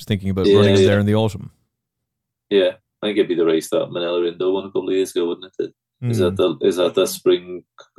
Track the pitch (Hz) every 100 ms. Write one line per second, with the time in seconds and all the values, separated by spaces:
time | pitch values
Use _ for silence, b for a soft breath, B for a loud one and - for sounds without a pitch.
0 | - 101 95 95 95 101 101 98 95 101
1 | 104 107 110 98 - _ _ _ _ _
2 | _ _ _ _ _ 101 92 92 _ _
3 | 107 104 82 82 82 80 - 82 71 87
4 | 87 87 87 87 92 98 95 95 95 95
5 | 95 92 85 87 92 - 82 - _ _
6 | 120 113 87 95 90 71 98 90 85 95
7 | 90 - 92 90 90 90 - - -